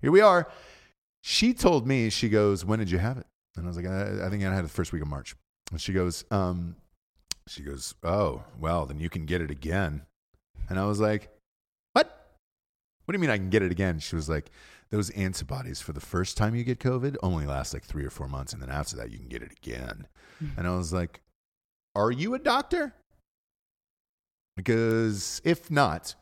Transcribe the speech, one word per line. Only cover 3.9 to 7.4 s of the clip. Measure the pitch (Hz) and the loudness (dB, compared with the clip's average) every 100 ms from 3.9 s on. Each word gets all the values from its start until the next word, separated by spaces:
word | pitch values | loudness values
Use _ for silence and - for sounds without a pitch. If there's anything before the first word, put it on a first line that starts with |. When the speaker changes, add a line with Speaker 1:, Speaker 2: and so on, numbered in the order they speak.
| 95 101 98 92 | -4 -4 -4 -4
Speaker 1:
I | |
think | 101 | -2
I | 95 | 0
had | 95 | 0
it | |
the | 82 | -2
first | - 92 | -2 -4
week | 85 | -2
of | 76 | -4
March." | 71 - - _ _ - | -6 -10 -18 _ _ -12
And | 85 | -8
she | - | -2
goes, | 92 90 82 - | 0 0 -2 -2
um, | 104 92 90 85 85 _ _ _ _ _ - | 0 0 -2 -6 -10 _ _ _ _ _ -16